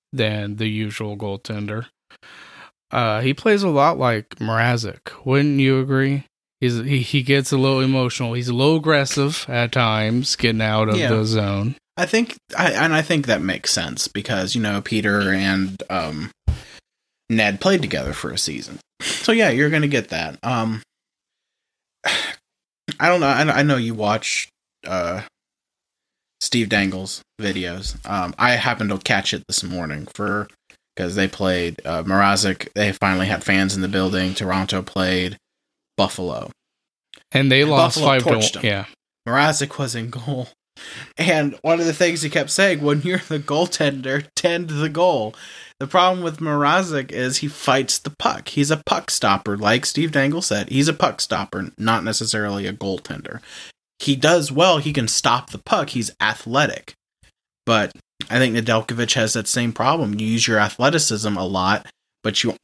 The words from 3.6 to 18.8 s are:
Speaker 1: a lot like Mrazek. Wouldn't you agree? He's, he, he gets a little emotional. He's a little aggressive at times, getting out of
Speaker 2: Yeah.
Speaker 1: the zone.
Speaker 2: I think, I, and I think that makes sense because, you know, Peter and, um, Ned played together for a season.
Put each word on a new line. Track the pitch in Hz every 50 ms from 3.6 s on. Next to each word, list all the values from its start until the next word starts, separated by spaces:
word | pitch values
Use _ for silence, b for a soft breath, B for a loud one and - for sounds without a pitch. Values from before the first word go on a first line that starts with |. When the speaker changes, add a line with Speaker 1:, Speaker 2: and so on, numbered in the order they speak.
| 202
Speaker 1:
a | 185
lot | 151 139 139 160 170 135
like | 131 123 113 107 104 - -
Mrazek. | - 117 110 110 113 117 123 123 117 110 95 - - - - - - -
Wouldn't | 131 131 139 143 147 143 139
you | 135 131 135 131
agree? | 131 139 135 131 135 135 139 139 135 _ _ _ _ _ _ -
He's, | 127 123 120 117
he, | 117 139 143 131
he | 120 - - 143 123
gets | 131 139 139 131 - 147
a | 131
little | 131 135 135 131
emotional. | 131 131 131 131 127 120 - - 127 117 117
He's | 123 120 123
a | 120
little | 123 135 151 160
aggressive | 160 147 156 156 143 139 131 - 143 139 143 160 - - -
at | 123 120 120 113 -
times, | 131 120 113 110 107 107 107 113 127 127 - -
getting | - - 117 110 110 110
out | 107 107 110 110 107
of | 104
Speaker 2:
Yeah. | 92 - 117
Speaker 1:
the | 110 110 110
zone. | 110 113 110 101 98 101 98 101 120 131 - _ _ _
Speaker 2:
I | - 180
think, | 185 - 226 240 - - - _ - -
I, | - - - -
and | - 151 165 160
I | 156 151
think | - 175 151 139
that | 120 110 85 80
makes | 95 90 - - - -
sense | 104 85 73 60 - - -
because, | - 104 101 - 117 95 95 104 123
you | 120 110
know, | 104 101 101
Peter | 101 - 117 107 101 104 101 104 98 95 98
and, | 95 98 95 95 95 95 95 95 - - -
um, | 98 92 82 80 78 76 76 - - _ _ - B B B B B B B _ _ _ _ _ _ _ _ -
Ned | 113 110 107 104 101 98
played | - 190 196 180 143
together | 98 - 71 65 69 78
for | - - -
a | - -
season. | - - 73 58 - - - -